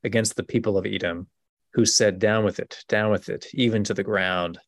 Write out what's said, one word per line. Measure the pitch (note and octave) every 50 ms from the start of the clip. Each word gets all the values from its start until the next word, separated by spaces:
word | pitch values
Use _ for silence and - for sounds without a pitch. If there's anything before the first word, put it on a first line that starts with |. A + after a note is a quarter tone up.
| -
against | A#2+ G2 A2+ A2 - -
the | - -
people | - - A#2 - G#2+ G2
of | G2 F#2
Edom, | G#2 G#2 - - F2 E2+ E2+ F#2+ _ _ _ _ _ _ _ _ _ -
who | B2 A2+
said, | - - - A2+ G#2 F#2 F#2
"Down | A2 G#2+ G#2+ A2 G#2+
with | G2 - -
it, | - _ - - -
down | - A2+ G#2+ G#2+ G#2+
with | G#2 F2+ -
it, | - - - - - -
even | C3 B2 A#2 A2 G#2+ G2+
to | - G#2+
the | G2 G2
ground." | G2+ G#2+ F#2+ F#2 F#2 F#2 F2+ F2 E2+ E2+ - _